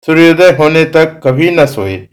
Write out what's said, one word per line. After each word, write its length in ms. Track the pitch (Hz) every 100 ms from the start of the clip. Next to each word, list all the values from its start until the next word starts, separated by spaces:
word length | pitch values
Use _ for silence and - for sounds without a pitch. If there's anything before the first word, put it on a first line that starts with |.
| -
सूर्योदय 460 | 160 165 165 180
होने 340 | 151 151 160 160
तक 360 | 160 160 -
कभी 280 | 139 127 170
न 140 | 170 139
सोए। 420 | - 98 92 -